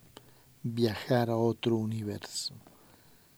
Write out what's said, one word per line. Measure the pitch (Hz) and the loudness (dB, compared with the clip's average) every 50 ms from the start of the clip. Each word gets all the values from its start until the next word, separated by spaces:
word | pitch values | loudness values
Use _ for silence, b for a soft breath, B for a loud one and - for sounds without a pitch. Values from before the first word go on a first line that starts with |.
| B B B B B B B B B B B - | B B B B B B B B B B B -10
viajar | - 123 113 117 117 110 101 - - - 131 120 117 117 | -8 -4 0 2 2 2 0 0 0 2 4 4 4 2
a | 117 | 2
otro | 113 117 117 110 - - 120 117 | 2 2 2 2 0 0 0 2
universo. | 110 110 110 113 110 104 104 101 101 - - - - - - - - - B B B B B B B B B B B B B B | 2 0 -2 -4 -4 -4 -6 -6 -8 -10 -10 -10 -8 -10 -10 -10 -14 -20 B B B B B B B B B B B B B B